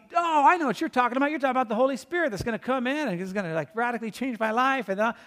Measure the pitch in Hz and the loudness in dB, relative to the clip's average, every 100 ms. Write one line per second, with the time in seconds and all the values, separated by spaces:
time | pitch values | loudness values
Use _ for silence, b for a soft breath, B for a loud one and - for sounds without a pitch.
0 | - 339 339 311 285 359 285 - 320 254 | -2 -2 2 6 6 6 2 -2 -2 0
1 | 247 254 285 302 269 254 233 220 269 269 | 2 2 0 0 0 0 0 2 0 0
2 | - 349 311 196 240 220 - 254 247 294 | -4 -2 0 -2 -4 -4 -2 -2 0 -2
3 | 277 175 190 202 175 160 143 226 240 233 | -2 -4 -4 -4 -2 -4 -4 -2 -2 -2
4 | 226 - 262 220 220 226 262 269 208 190 | -6 -6 -6 -2 -2 2 2 0 -2 0
5 | 226 B | 0 B